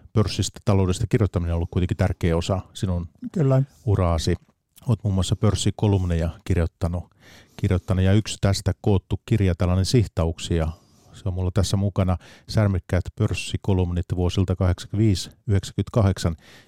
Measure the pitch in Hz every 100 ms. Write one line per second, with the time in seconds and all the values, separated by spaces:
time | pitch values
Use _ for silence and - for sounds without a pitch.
0 | - 110 104 - 95 - - 98 92 90
1 | - 123 104 - 85 85 85 92 90 -
2 | 92 - 90 82 87 95 - - 95 87
3 | 85 _ 247 196 135 131 135 _ - 98
4 | 87 82 - 85 _ _ _ _ - 113
5 | 107 95 90 - 107 98 104 - 110 98
6 | 90 85 80 - - 90 82 - 82 87
7 | - _ - - - - 101 92 - 92
8 | 95 104 - - 101 98 - - - 95
9 | - 98 - 113 95 85 90 90 92 127
10 | 104 - 82 - - 85 80 - _ _
11 | _ - 98 92 92 104 90 101 101 101
12 | 92 87 - - - - 104 92 - 90
13 | - - 107 90 - 98 - 95 87 87
14 | - 90 90 - 92 92 92 87 - 101
15 | 110 90 - - - 98 - - 101 123
16 | 98 92 90 82 - -